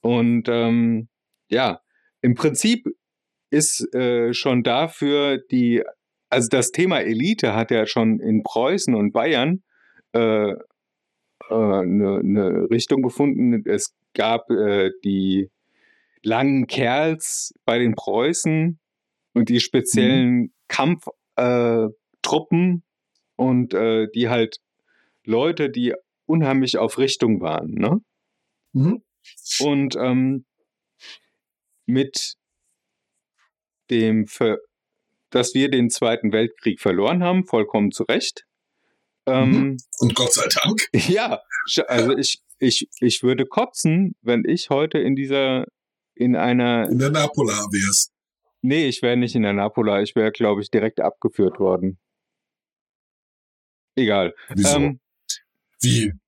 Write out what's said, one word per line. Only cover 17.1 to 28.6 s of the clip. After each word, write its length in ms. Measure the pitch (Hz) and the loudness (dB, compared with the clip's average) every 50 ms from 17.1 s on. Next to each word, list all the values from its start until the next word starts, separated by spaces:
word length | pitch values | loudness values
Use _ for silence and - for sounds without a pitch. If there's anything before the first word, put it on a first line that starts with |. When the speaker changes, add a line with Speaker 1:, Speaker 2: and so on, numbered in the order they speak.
| 160 156 - - - - - - _ _ _ | -2 -4 -6 -8 -8 -8 -8 -10 _ _ _
Speaker 1:
bei 120 | - 117 120 | 0 0 2
den 160 | 123 117 107 | 2 0 0
Preußen 840 | - - - 98 110 123 151 170 - - 160 156 160 160 170 165 _ _ _ _ _ _ _ _ _ _ _ _ | -2 -4 -4 -2 0 0 0 -2 -2 -2 -2 0 0 0 -2 -4 _ _ _ _ _ _ _ _ _ _ _ _
und 160 | 123 113 104 | -2 0 2
die 100 | 120 120 | 2 0
speziellen 800 | - - - 131 - 123 - 139 123 127 131 131 127 123 123 123 | 0 0 0 -2 0 0 0 2 2 2 2 2 2 2 2 0
Speaker 2:
Mhm. 140 | 117 - _ _ _ _ | 0 -2 _ _ _ _
Speaker 1:
Kampf-, 400 | - - 165 165 175 151 - - - _ _ _ _ | -4 -2 0 0 0 -2 -6 -18 -18 _ _ _ _
äh, 520 | - 123 123 123 123 120 117 117 117 110 107 107 _ _ _ _ _ | 0 0 2 2 2 2 2 2 0 0 -2 -4 _ _ _ _ _
Truppen 640 | - - 147 156 156 _ 170 165 180 185 180 170 _ _ _ _ _ _ _ _ _ _ _ | -2 0 0 0 0 _ 2 2 2 2 0 -2 _ _ _ _ _ _ _ _ _ _ _
und, 380 | - 123 131 127 127 123 120 - | -2 0 2 2 2 0 0 -2
äh, 340 | 95 110 113 113 113 110 107 110 | 0 0 2 2 0 0 -2 -2
die 160 | 117 120 117 | -2 -2 0
halt 280 | 123 120 113 110 - - _ _ _ _ _ _ _ _ _ _ _ _ _ | 2 0 0 -2 -4 -16 _ _ _ _ _ _ _ _ _ _ _ _ _
Leute, 460 | - 110 117 135 165 170 160 151 135 | -2 0 0 0 0 -2 -2 -4 -4
die 240 | 123 123 123 120 - - _ _ _ _ _ | -2 -2 -2 -2 -4 -6 _ _ _ _ _
unheimlich 500 | - 156 165 156 135 135 135 131 123 - | 0 0 2 2 2 2 2 2 0 0
auf 220 | - 110 110 - - | -2 -2 -2 0 0
Richtung 420 | 135 135 - - - 113 110 90 | -2 -2 0 0 0 0 2 0
waren, 300 | 87 80 78 82 82 80 - | -2 -4 -4 -4 -6 -6 -4
ne? 260 | - 95 113 165 220 _ _ _ _ _ _ _ _ _ _ _ _ | -2 0 0 0 -2 _ _ _ _ _ _ _ _ _ _ _ _